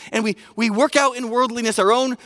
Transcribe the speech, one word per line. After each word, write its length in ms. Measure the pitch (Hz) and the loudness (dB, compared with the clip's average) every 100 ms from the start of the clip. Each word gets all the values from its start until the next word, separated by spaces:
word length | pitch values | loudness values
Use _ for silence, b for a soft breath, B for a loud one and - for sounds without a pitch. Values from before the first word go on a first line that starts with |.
| B | B
and 120 | 220 | -2
we, 120 | 220 - B - | -2 -4 B -2
we 160 | 226 | 0
work 240 | 208 302 285 | 2 2 2
out 200 | 277 247 | 0 -2
in 140 | 233 | -4
worldliness 480 | 240 254 233 226 214 | 0 0 -2 -2 0
our 160 | 190 | 2
own 240 | 247 262 247 | 2 0 -4